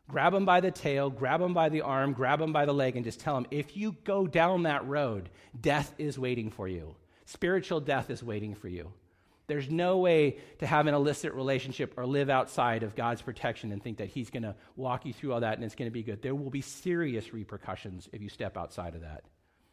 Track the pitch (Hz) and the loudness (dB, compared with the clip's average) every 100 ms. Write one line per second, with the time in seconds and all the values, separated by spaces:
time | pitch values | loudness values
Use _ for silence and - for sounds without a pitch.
0 | - 135 156 196 190 180 185 175 147 139 | -6 2 4 6 6 6 4 0 0 0
1 | 139 117 127 160 180 175 160 156 143 135 | 0 0 0 2 2 4 4 2 0 2
2 | 139 127 131 151 160 156 147 143 131 123 | 2 2 2 2 4 4 4 4 2 0
3 | 117 - - 135 127 143 147 196 214 160 | -4 -4 -2 -2 -2 -4 -6 -4 -4 -4
4 | - 196 185 165 170 185 165 143 117 143 | -2 0 2 4 4 4 2 0 0 0
5 | 139 104 90 - - 127 127 143 143 - | 0 -2 -6 -14 -18 -4 0 0 0 -4
6 | 151 135 127 123 107 - 95 90 78 82 | -6 -4 -2 -2 -4 -6 -6 -6 -8 -16
7 | _ _ - - 175 185 185 170 135 135 | _ _ -20 -4 0 0 0 -2 0 0
8 | - 117 117 107 107 98 - 87 87 - | -2 -6 -6 -4 -4 -6 -8 -8 -10 -16
9 | _ _ _ _ - 147 131 160 180 190 | _ _ _ _ -4 -2 0 2 4 4
10 | 180 160 147 - - - 156 156 151 147 | 6 8 6 2 -8 -6 2 4 6 4
11 | 143 139 160 123 135 135 127 127 131 - | 2 0 -4 -4 0 0 -2 -4 -6 -4
12 | 127 143 139 131 - - 123 113 110 101 | -2 2 4 4 2 2 2 2 -2 -2
13 | 117 117 - 113 127 110 110 101 120 107 | -2 -2 -6 -4 -4 -4 -6 -8 -8 -8
14 | 98 - 113 131 113 104 - - 131 123 | -8 -8 -8 -6 -8 -8 -14 -8 -4 -4
15 | 143 117 143 120 117 110 113 - 117 117 | -6 -8 -4 0 0 0 -4 -6 -6 -6
16 | 110 104 135 139 139 135 127 - 180 170 | -6 -6 -4 -4 -4 -6 -6 -6 -2 0
17 | 160 117 - 113 98 101 - 95 104 92 | 0 -2 -6 -10 -10 -10 -10 -10 -10 -12
18 | - 107 101 - 104 92 87 - 87 82 | -12 -12 -10 -8 -8 -6 -8 -8 -8 -10
19 | 82 78 - _ _ _ _ | -12 -14 -18 _ _ _ _